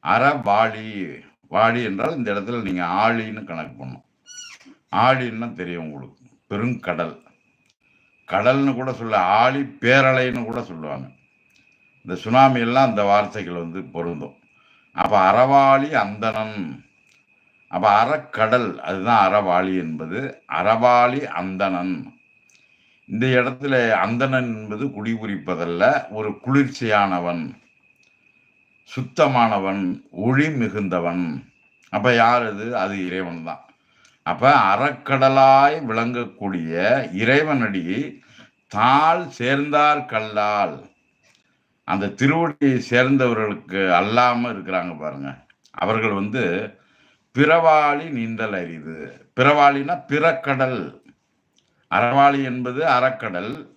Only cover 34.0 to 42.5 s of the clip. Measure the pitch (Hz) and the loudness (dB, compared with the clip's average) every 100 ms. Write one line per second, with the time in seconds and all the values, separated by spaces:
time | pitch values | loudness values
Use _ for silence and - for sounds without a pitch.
34 | _ _ - - 127 143 98 104 139 139 | _ _ -6 2 4 4 4 2 0 -4
35 | - 135 135 135 135 135 143 156 131 113 | -4 2 4 6 6 8 6 2 -4 -2
36 | 117 123 117 - 101 90 80 82 101 131 | -2 -4 -8 -8 -6 -4 -4 -2 2 0
37 | 127 92 113 139 156 139 113 98 82 107 | -2 -2 2 2 2 0 -2 -4 -4 -4
38 | 147 - _ - - _ _ 202 120 135 | -6 -12 _ -20 -20 _ _ 0 4 4
39 | 156 175 165 - 123 139 147 147 147 147 | 4 0 -4 -6 -2 -2 0 2 2 2
40 | - 110 107 107 104 104 92 69 - _ | -2 -6 -4 -2 0 0 -2 -4 -18 _
41 | _ _ _ _ _ _ _ _ - 95 | _ _ _ _ _ _ _ _ -6 -4
42 | 98 101 139 160 160 | -4 0 0 2 -2